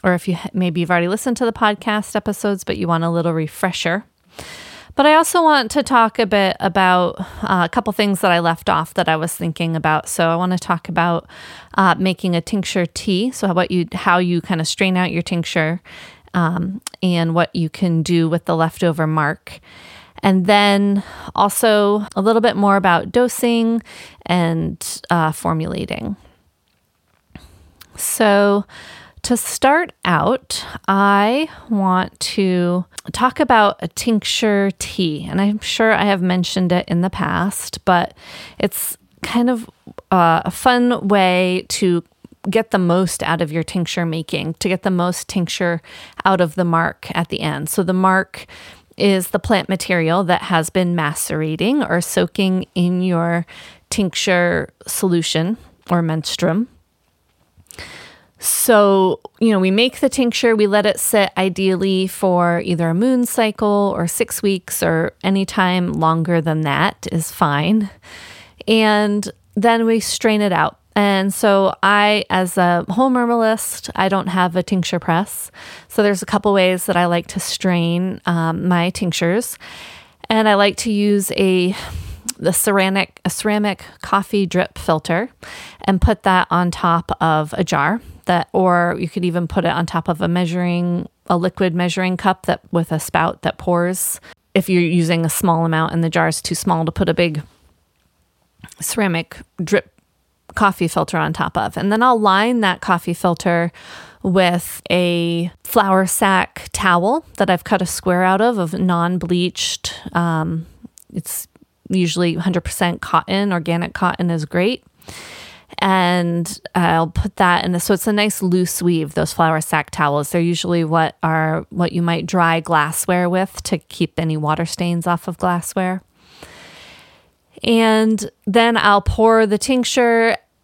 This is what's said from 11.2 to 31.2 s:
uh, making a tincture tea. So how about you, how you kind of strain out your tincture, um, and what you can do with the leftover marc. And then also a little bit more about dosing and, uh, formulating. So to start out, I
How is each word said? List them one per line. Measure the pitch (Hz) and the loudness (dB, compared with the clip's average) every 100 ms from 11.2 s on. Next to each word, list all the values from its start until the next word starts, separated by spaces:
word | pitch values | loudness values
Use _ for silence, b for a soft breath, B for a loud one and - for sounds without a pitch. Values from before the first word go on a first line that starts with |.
| - B B B B - | -6 B B B B 0
uh, | 190 170 | 2 2
making | 185 180 190 | 0 0 0
a | 170 | -2
tincture | - 208 180 202 175 | -2 -4 -2 -2 -2
tea. | - - 185 233 | -4 -2 0 -2
So | - 202 | -2 0
how | |
about | 170 180 | 0 0
you, | 180 170 | 0 -2
how | 185 - 180 | -2 2 2
you | 180 175 | 2 0
kind | - 170 | -2 -4
of | 160 | -2
strain | - 190 185 | -2 0 0
out | 180 | 0
your | 170 | -2
tincture, | 170 175 165 175 156 175 B B B B B | -4 -4 -2 -2 -2 -2 B B B B B
um, | 185 165 175 180 196 - - | -2 0 0 -4 -6 -12 -4
and | 185 170 165 165 | 0 0 0 0
what | 165 | 0
you | 180 160 | -2 -4
can | - 185 165 | -2 0 0
do | 151 170 165 | 2 2 2
with | 165 - | 0 -2
the | 165 | -2
leftover | 160 - 175 160 156 | -2 0 -2 0 -2
marc. | 156 147 - - - B B B B B B | 0 -2 -4 -12 -20 B B B B B B
And | - 190 180 | 0 2 4
then | 202 202 202 202 202 196 B B - | 4 4 4 2 0 -2 B B 0
also | 202 - 233 208 202 208 208 - | 0 2 2 4 2 0 -2 -2
a | |
little | 196 226 | 2 2
bit | 226 190 | 2 2
more | 202 196 | 2 4
about | 190 170 185 | 4 2 2
dosing | 240 247 - 240 233 226 233 B B B B - | 0 0 0 0 2 2 -2 B B B B -2
and, | 180 165 165 160 160 - - - | 0 2 0 -4 -6 -10 -10 -2
uh, | 170 160 | 0 0
formulating. | 156 175 160 160 - - - - 202 b b b _ _ _ _ _ _ _ _ B B B B B - - | -2 -4 -4 -4 -6 -6 -6 -8 -10 b b b _ _ _ _ _ _ _ _ B B B B B -20 -10
So | - - 220 202 202 202 - B B B B B - | -6 0 4 4 4 2 -2 B B B B B -2
to | 240 | -2
start | - - 262 294 349 - - | -2 0 2 2 0 -4 -2
out, | 165 - 175 - - B - - | 0 2 -2 -4 -10 B -6 -2
I | 196 202 202 | 2 4 4